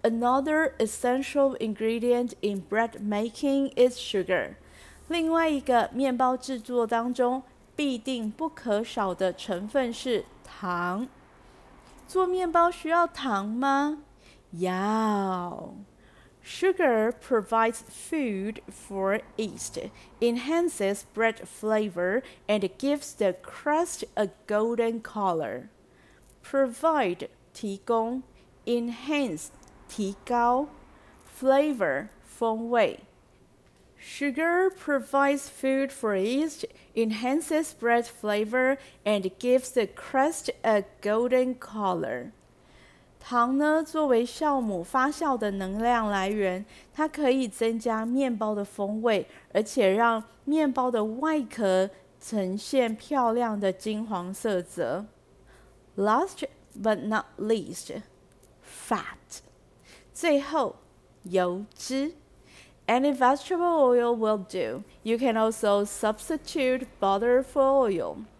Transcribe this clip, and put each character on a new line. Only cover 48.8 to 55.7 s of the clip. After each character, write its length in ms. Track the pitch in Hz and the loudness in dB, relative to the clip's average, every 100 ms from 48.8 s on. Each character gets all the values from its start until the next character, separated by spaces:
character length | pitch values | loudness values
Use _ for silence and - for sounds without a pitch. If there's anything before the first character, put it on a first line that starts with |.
| 202 214 | -4 0
味， 240 | 233 202 - - - | 2 2 0 -14 -2
而 80 | 202 | -2
且 260 | 214 269 196 | 0 4 4
让 340 | 202 233 226 - - | 6 4 2 -4 -12
面 260 | - 311 294 | -2 2 2
包 200 | 254 254 | 2 0
的 120 | 233 | 0
外 360 | 214 233 311 311 | -2 -2 0 0
壳 460 | 220 - 196 185 190 - - _ | -2 -2 2 4 2 -4 -20 _
呈 380 | - 220 185 202 | -6 -4 -2 -4
现 360 | - 269 233 | 0 2 2
漂 380 | 220 - 285 240 | -4 -2 0 2
亮 260 | 233 233 208 | 2 0 0
的 140 | 196 | -2
金 320 | 185 214 214 | -2 -6 -6
黄 300 | 220 190 180 | -4 -6 -6
色 260 | 196 226 185 | -6 -2 -2
泽。 460 | 165 175 123 165 214 _ _ _ - - - | -4 -4 -4 -4 -8 _ _ _ -20 -20 -20